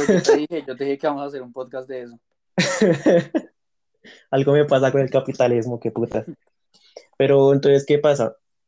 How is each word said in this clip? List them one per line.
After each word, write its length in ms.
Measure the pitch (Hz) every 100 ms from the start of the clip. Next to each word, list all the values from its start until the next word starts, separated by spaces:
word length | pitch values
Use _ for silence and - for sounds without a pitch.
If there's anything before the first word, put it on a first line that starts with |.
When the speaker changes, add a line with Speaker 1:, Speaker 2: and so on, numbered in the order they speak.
| 143
Speaker 1:
yo 140 | 185
te 140 | - 427
dije, 260 | 151 165 135
yo 80 | 127
te 80 | 139
dije 120 | 139
que 100 | 151
vamos 160 | 143
a 40 | 143
hacer 140 | 139
un 120 | 123
podcast 340 | 131 123 131 131
de 140 | 127
eso. 160 | 123 117 _ _ _ -
Speaker 2:
<laughs> 960 | - - 202 143 - 170 - - - _ _ _ _ _ - - -
Algo 220 | 135 139
me 120 | 147 147
pasa 260 | 135 131
con 100 | 139
el 80 | 131
capitalismo, 720 | 135 131 - 123 120 117 117
qué 120 | 117
puta. 340 | 113 117 110 110 - _ _ _ _ _ - _ -
Pero 360 | 135 139 139
entonces, 320 | 139 143 139 139
¿qué 140 | 147
pasa? 360 | 151 143 113 - _ _